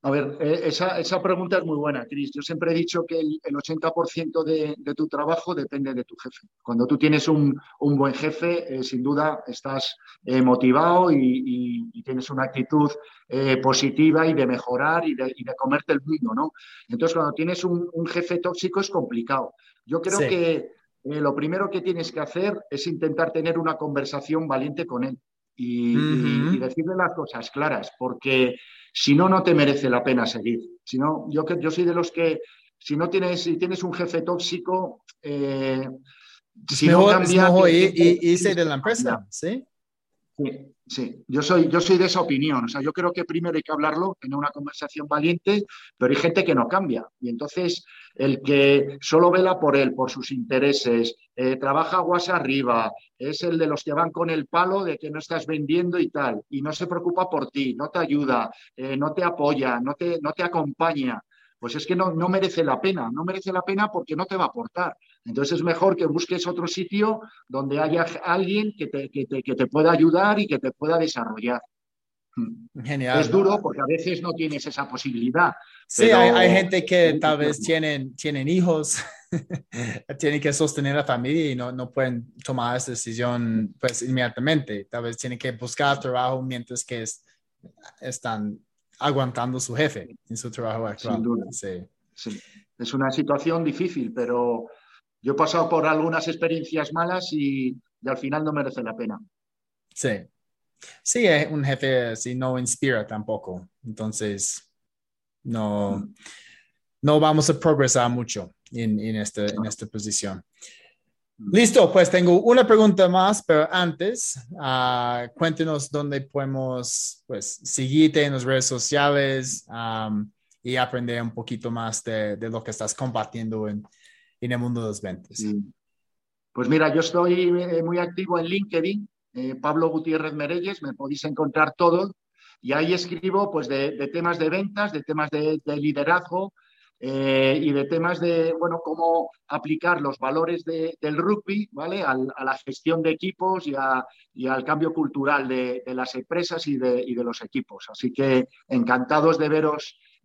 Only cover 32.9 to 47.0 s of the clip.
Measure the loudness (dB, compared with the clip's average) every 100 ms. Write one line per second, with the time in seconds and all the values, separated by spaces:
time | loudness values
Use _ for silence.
32.9 | -2 0 0 0 -2 -2 -2 -2 -2 -4
33.9 | -4 -2 -2 -2 -4 -4 -6 -2 -2 -4
34.9 | -10 _ _ -8 -4 -2 -2 -2 -2 -4
35.9 | -12 _ -20 -20 -20 _ _ -8 2 6
36.9 | 8 8 6 6 6 8 8 8 8 6
37.9 | 6 6 6 4 4 4 2 0 0 0
38.9 | 0 0 -2 -6 -8 -6 -6 -10 _ _
39.9 | _ _ _ _ -6 -6 -6 -16 _ _
40.9 | -8 -8 -8 _ -2 4 4 6 4 4
41.9 | 4 4 2 0 0 2 0 -2 -2 -4
42.9 | -2 -2 -2 -4 -4 -2 -4 -2 -2 0
43.9 | 0 -4 -6 -8 -4 -4 -6 -12 -10 -12
44.9 | -10 -4 0 0 0 0 0 -2 -12 -20
45.9 | _ 2 4 2 2 2 2 2 0 0
46.9 | -4